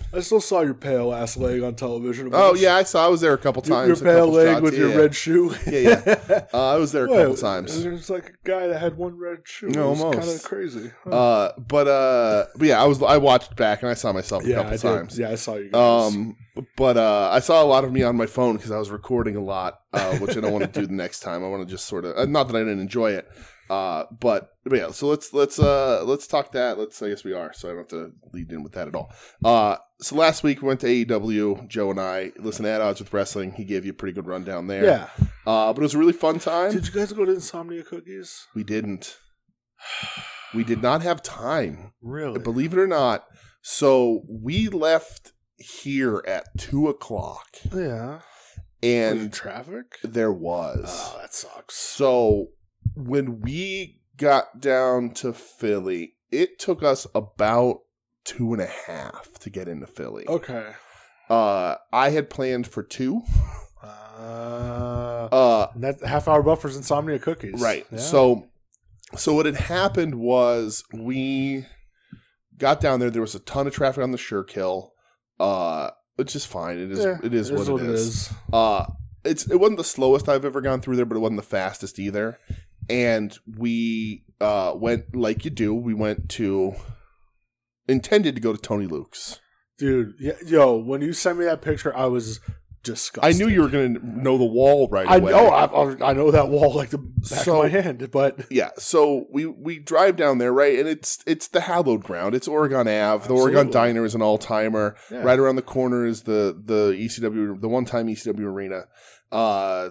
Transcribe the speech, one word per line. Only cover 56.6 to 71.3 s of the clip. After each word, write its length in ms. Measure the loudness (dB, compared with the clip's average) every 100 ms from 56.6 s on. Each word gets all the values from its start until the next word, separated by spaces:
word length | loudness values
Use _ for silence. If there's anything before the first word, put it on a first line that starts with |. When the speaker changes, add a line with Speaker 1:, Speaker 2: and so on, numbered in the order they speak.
| -6 -2
Speaker 2:
us 240 | 0 0 -2
about 680 | -6 -6 -2 2 2 2 -2 _ _ _ _
two 300 | -16 -6 -4
and 80 | -4
a 40 | -6
half 720 | -8 -14 -14 -14 -16 -20 -20
to 100 | -16
get 180 | -12 -12
into 180 | -12 -14
Philly. 380 | -14 -12 -12 -6
Speaker 1:
Okay. 440 | -6 -6 -12 -12 -18 -20 -20 _ _ _
Speaker 2:
Uh, 460 | 2 2 2 -2 -4 -4
I 200 | 0 2
had 180 | 2 -4
planned 360 | -6 -4 -4 -6
for 140 | -10
two. 380 | -12 -6 -4 -4 0 2 2 -4 -18 -20
Speaker 1:
Uh, 1400 | -20 -20 -20 -18 -14 -12 -10 -8 -8 -6 -6 -6 -6 -8 0
Speaker 2:
Uh, 360 | 4 6 4 0
Speaker 1:
and 100 | -4
that 180 | -8 -6
half 240 | -4 -2 2
hour 140 | 4
buffer's 340 | 4 0 -2 -10
Insomnia 420 | -4 -4 -2 -6
Cookies. 400 | -6 -8 -8 -4
Speaker 2:
Right. 240 | -2 -2 -6
Speaker 1:
Yeah. 60 | -8
Speaker 2:
So, 480 | 0 4 6 4 -2 _ _ _ _ _ -16 -4
so 180 | 0
what 120 | 2 2
had 100 | -2
happened 600 | -4 0 0 0 -4 -4
was 680 | 0 4 4 2 -2 -8 -10
we 720 | -12 -8 -4 -4